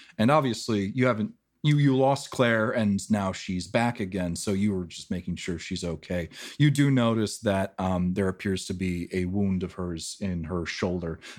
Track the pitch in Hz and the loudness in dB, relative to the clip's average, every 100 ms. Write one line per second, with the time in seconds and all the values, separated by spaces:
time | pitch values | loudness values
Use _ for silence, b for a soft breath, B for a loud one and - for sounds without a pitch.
0 | B - 113 151 135 107 - 107 98 127 | B 0 4 4 2 -2 -2 0 0 2
1 | 127 110 107 - _ _ 151 147 143 131 | 2 2 -2 -8 _ _ 2 4 4 4
2 | 135 139 - - 120 113 110 120 107 98 | 4 2 -2 2 4 4 2 2 2 2
3 | - 107 95 92 - 92 87 117 120 117 | 0 0 0 -4 -6 -6 -2 0 0 -2
4 | 95 95 90 85 - 98 104 95 87 - | -4 -4 -4 -4 -2 0 0 0 -4 -10
5 | - 90 90 85 - 85 - 90 87 80 | -8 -6 -4 -6 -6 -6 -6 -6 -6 -6
6 | - 90 82 B B - 147 143 143 131 | -6 -6 -6 B B 2 4 6 4 4
7 | 117 113 104 - 110 98 98 - 92 92 | 4 2 0 0 0 2 0 -2 0 2
8 | 90 95 95 92 104 92 - 92 92 87 | 0 2 0 0 -2 -2 -4 -4 -2 -2
9 | 87 92 90 98 98 92 92 - 90 82 | -4 -4 -2 0 0 0 -2 -6 -6 -6
10 | - - 101 87 76 87 80 - 95 90 | -8 -6 -4 -4 -4 -4 -4 -2 -2 -2
11 | 85 82 B | -4 -8 B